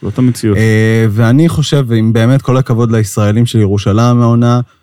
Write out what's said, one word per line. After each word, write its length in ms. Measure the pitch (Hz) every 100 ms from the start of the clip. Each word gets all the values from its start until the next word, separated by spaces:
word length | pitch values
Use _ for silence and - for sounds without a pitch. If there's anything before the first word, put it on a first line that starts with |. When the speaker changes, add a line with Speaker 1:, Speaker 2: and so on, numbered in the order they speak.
Speaker 1:
זאת 160 | 101 117
המציאות. 380 | 123 117 110 101
Speaker 2:
אה, 500 | 113 107 110 113 113
ואני 380 | 104 117 135 165
חושב, 360 | 156 143 143 123
ועם 240 | 113 110
באמת 300 | 113 117 131
כל 140 | - 127
הכבוד 360 | 131 117 117
לישראלים 540 | 113 101 110 104 107 120
של 120 | 113
ירושלים 640 | 98 101 101 104 120 120
העונה, 380 | 117 120 120 120 120 _